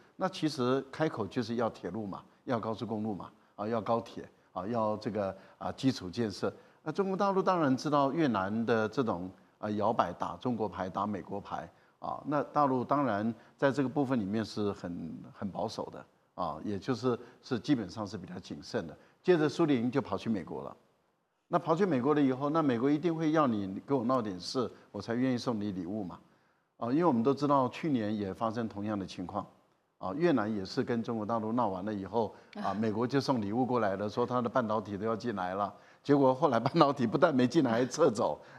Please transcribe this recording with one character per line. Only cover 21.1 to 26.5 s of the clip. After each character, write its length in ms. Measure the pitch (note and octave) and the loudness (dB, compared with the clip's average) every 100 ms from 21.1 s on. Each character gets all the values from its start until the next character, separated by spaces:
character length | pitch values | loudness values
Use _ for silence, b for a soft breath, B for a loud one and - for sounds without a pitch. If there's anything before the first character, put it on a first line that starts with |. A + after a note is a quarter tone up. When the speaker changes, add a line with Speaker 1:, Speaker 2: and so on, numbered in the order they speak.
| _ _ _ - | _ _ _ -2
Speaker 1:
那 100 | E3+ | 0
跑 160 | - D#3+ | 2 2
去 100 | G3 | 4
美 160 | C3+ | 2
国 140 | B2 D3+ | 4 4
了 60 | |
以 120 | C#3 | 4
后， 160 | B2+ C#3+ | 2 0
那 140 | D#3+ | 2
美 160 | D3+ A#2 | 2 2
国 100 | C3+ | 2
一 80 | D3 | 2
定 180 | E3+ D#3+ | 0 0
会 160 | D#3+ | 2
要 140 | D#3+ C#3+ | 4 4
你 340 | G#2+ G2 F#2+ - | 2 -2 -6 -2
给 80 | |
我 100 | C#3 A#2 | 0 2
闹 140 | C3 | 0
点 200 | G#2+ F2+ | 0 -6
事， 320 | F#2 C3+ A2 B B | -6 -2 -2 B B
我 80 | G#2 | -10
才 140 | G2 | -4
愿 180 | A#2+ C3 | -2 0
意 60 | B2+ | 0
送 240 | - A2 | -2 -2
你 100 | G#2 | -2
礼 140 | F#2 E2+ | -4 -6
物 180 | G#2+ | -6
嘛。 160 | F#2 - - b b | -8 -10 -18 b b